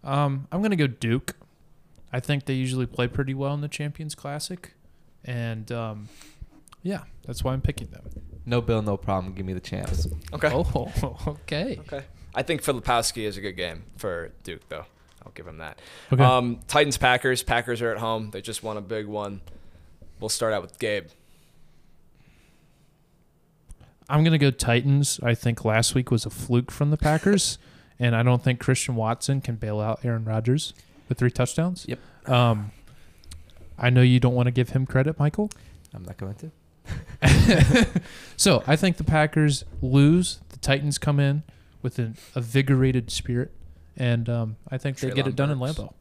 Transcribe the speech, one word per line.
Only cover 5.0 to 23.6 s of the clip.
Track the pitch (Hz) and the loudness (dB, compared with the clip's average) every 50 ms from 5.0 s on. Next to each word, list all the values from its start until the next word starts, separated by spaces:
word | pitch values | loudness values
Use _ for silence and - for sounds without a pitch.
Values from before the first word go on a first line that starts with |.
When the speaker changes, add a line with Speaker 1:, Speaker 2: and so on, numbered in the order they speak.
| _ _ _ _ - | _ _ _ _ -12
Speaker 1:
and, | - 123 120 117 117 113 110 107 - | -10 -8 -6 -6 -6 -6 -8 -8 -8
um, | 120 117 113 110 107 104 104 107 - - - - _ - - - _ - _ _ - _ | -8 -6 -6 -8 -8 -12 -14 -18 -20 -20 -20 -20 _ -20 -20 -20 _ -20 _ _ -20 _
yeah, | - 175 202 - - - - - - | -8 -6 -6 -6 -10 -14 -20 -18 -14
that's | - 123 - | -12 -8 -4
why | - 131 131 | -4 -2 -2
I'm | 131 | 0
picking | - - 139 - - - | -2 -2 -4 -4 -12 -14
them. | - - - - - - - - - - - | -16 -18 -16 -16 -14 -14 -16 -16 -18 -16 -6
Speaker 2:
No | 120 120 120 | -2 -2 0
Bill, | 113 117 117 110 | 0 2 0 0
no | 104 104 101 | 0 -2 -4
problem. | 98 - - 98 95 92 95 95 | -2 -2 -2 -2 -2 -4 -6 -10
Give | 92 95 | -8 -8
me | 92 92 | -6 -8
the | 90 | -8
champs. | - - - 98 98 - - 76 78 - - - - - | -8 -8 -8 -8 -4 -4 -2 -2 -2 -4 -6 -10 -12 -12
Speaker 3:
Okay. | - 147 - 151 | -6 -2 0 0
Speaker 1:
Oh, | 135 131 127 - - 127 120 - - - - 127 120 - | 0 0 -2 0 -2 -4 -4 -2 -4 -4 -4 -4 -6 -6
<laughs> | - | -8
okay. | 156 147 - - - 151 147 185 262 233 - | -8 -8 -8 -10 -8 -6 -4 -4 -6 -8 -10
Speaker 3:
Okay. | - - - 135 135 - - - - - - | -12 -12 -12 -12 -14 -16 -20 -20 -20 -8 -6
I | 120 | -6
think | 135 - 165 143 | -2 -2 -2 -2
Filipowski | - - 135 117 - 131 120 120 113 - - 117 110 | 0 -2 -4 -2 0 0 2 2 0 -2 -4 -4 -6
is | 104 95 | -6 -6
a | 98 | -6
good | 98 101 87 | -10 -10 -6
game | 90 90 87 82 82 - - - | -6 -6 -6 -6 -10 -16 -18 -16
for | - - 101 85 85 82 - - - | -8 -8 -6 -6 -6 -8 -12 -16 -16
Duke, | - - 82 76 _ _ | -14 -14 -14 -14 _ _
though. | 78 76 - _ _ _ _ _ _ - - | -14 -14 -14 _ _ _ _ _ _ -20 -20
I'll | - | -20
give | _ - 80 | _ -18 -18
him | 85 78 78 | -18 -16 -14
that. | 80 76 - - - - - - - - | -14 -16 -16 -18 -20 -20 -20 -20 -2 0
Speaker 1:
Okay. | 135 127 | 4 6
Speaker 3:
Um, | 139 127 127 127 120 120 117 - - - | 6 6 6 4 2 0 -6 -8 -10 0
Titans, | - 147 151 143 131 - | 2 2 4 4 0 2
Packers. | 139 127 127 127 - 131 127 123 | 2 2 2 4 2 0 -2 -2
Packers | - - 127 117 120 123 120 110 | -2 0 -2 0 0 -2 -6 -4
are | 120 117 | -2 -4
at | 110 107 | -4 -4
home. | 113 113 113 110 110 104 | -4 -4 -4 -4 -6 -10
They | 104 98 | -12 -12
just | 101 113 110 - | -12 -10 -12 -10
won | - 110 107 | -8 -8 -10
a | 104 | -10
big | 101 92 113 107 107 | -10 -8 -8 -8 -8
one. | 101 104 104 104 101 101 95 - - - - - - - - - - - _ - - - - | -6 -8 -8 -8 -8 -10 -14 -16 -18 -20 -20 -20 -20 -20 -20 -20 -20 -20 _ -20 -20 -14 -10
We'll | 110 107 | -8 -6
start | - - 120 110 | -4 -2 -2 -2
out | 107 101 | -2 -2
with | 87 80 - - | -6 -8 -10 -6
Gabe. | 120 110 104 101 85 78 _ _ _ _ - _ _ _ _ - - - _ _ _ _ - _ _ _ _ _ _ _ _ _ _ _ _ _ _ _ _ _ _ _ _ _ _ _ _ _ _ _ _ _ _ _ _ _ | -4 -2 -2 -4 -6 -10 _ _ _ _ -20 _ _ _ _ -20 -20 -20 _ _ _ _ -20 _ _ _ _ _ _ _ _ _ _ _ _ _ _ _ _ _ _ _ _ _ _ _ _ _ _ _ _ _ _ _ _ _